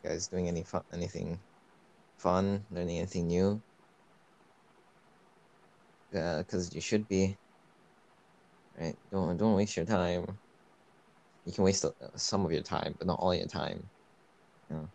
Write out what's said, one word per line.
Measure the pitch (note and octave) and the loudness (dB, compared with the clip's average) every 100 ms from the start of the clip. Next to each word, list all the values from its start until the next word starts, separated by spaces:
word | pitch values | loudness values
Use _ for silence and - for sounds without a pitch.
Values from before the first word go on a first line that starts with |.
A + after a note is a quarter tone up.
you | - | -4
guys | E2 - | -4 -2
doing | F#2 F2+ | -2 0
any | E2+ | -2
fun, | E2 F2+ - | -2 -4 -4
anything | F2 F2 F2 E2+ F2 - - _ _ _ _ _ - | -6 -6 -4 -6 -6 -10 -20 _ _ _ _ _ -2
fun, | F2+ F#2 G2 G2+ G2+ | 2 4 2 0 -4
learning | F2 F2 E2+ | -4 -2 -2
anything | F#2 F#2 E2+ | -2 -2 2
new? | F2 G2 G#2+ - _ - _ _ - _ _ - _ _ _ _ _ _ _ - _ _ _ - _ - _ _ G2 | 4 4 2 -6 _ -20 _ _ -20 _ _ -20 _ _ _ _ _ _ _ -20 _ _ _ -20 _ -20 _ _ -2
Uh, | E2+ D#2 F2+ | 0 0 -2
'cause | F#2+ F2 | -2 -2
you | - | -6
should | - G#2+ G#2+ | 0 0 2
be, | F#2+ F#2+ G2+ _ _ _ _ - _ _ _ _ _ _ _ - - | 2 2 0 _ _ _ _ -20 _ _ _ _ _ _ _ -20 -6
right? | E2 - - | -6 -6 -6
Don't, | F#2+ E2+ F2 | -2 0 2
don't | A2 G2 | 4 4
waste | G#2 - | 4 0
your | F2 | 2
time. | G2+ F2+ F2 F#2 G2+ - _ - _ _ - _ _ _ - | 2 2 0 -4 -10 -16 _ -20 _ _ -20 _ _ _ -14
You | E2+ | -8
can | - F#2+ | 2 4
waste, | F#2+ | 4
uh, | D2 - B1+ - | 0 -4 -14 -6
some | - G2+ F2 | -2 0 2
of | |
your | D2+ | 0
time, | - - D#2 D2+ | 0 -4 -4 -4
but | F2+ | -2
not | E2 | 0
all | F#2 F2+ | 2 0
your | - | -2
time. | - D2 F2 F#2 - _ _ _ _ _ _ - | -4 -4 -6 -12 -20 _ _ _ _ _ _ -10
You | D#2+ | -10
know? | D#2 | -10